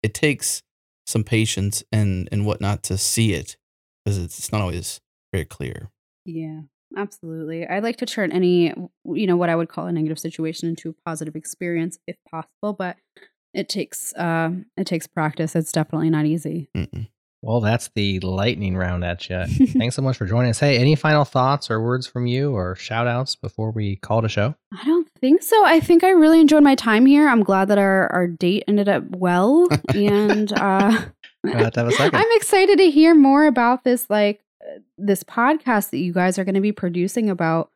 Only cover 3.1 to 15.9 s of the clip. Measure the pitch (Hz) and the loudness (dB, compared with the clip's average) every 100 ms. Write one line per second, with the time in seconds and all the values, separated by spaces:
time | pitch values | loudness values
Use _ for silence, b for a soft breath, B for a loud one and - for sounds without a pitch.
3.1 | - 113 82 - - _ _ _ _ - | 0 0 -2 -8 -20 _ _ _ _ -6
4.1 | 98 87 - - 107 92 87 87 - _ | -6 -6 -12 -8 -4 -4 -6 -10 -16 _
5.1 | _ _ - 78 - 65 - 101 _ _ | _ _ -8 -8 -12 -12 -12 -18 _ _
6.1 | _ - 160 160 156 151 _ _ 196 202 | _ -14 -12 -12 -14 -20 _ _ -12 -12
7.1 | - 165 160 156 165 170 190 226 233 240 | -14 -16 -12 -10 -10 -6 -6 -6 -8 -10
8.1 | - 185 175 180 180 170 - 180 _ - | -6 -4 0 2 2 2 -2 -16 _ -10
9.1 | 156 202 175 175 170 170 - 175 170 156 | -4 0 0 0 -2 -4 -8 -6 -4 -4
10.1 | 156 165 - 160 160 170 165 165 160 - | -6 -10 -8 -8 -6 -8 -8 -12 -12 -12
11.1 | 160 156 156 - - 175 170 165 - - | -10 -10 -12 -14 -10 -6 -4 -6 -8 -18
12.1 | - _ 160 - _ 208 196 185 - _ | -18 _ -16 -16 _ -8 -6 -10 -10 _
13.1 | b b _ _ - - 208 - - - | b b _ _ -10 -8 -8 -8 -10 -14
14.1 | - 170 165 165 180 - - 190 170 - | -6 -4 -2 -4 -6 -12 -10 -6 -6 -6
15.1 | - 156 - 160 170 160 160 151 | -4 -4 -4 -4 -4 -4 -4 -4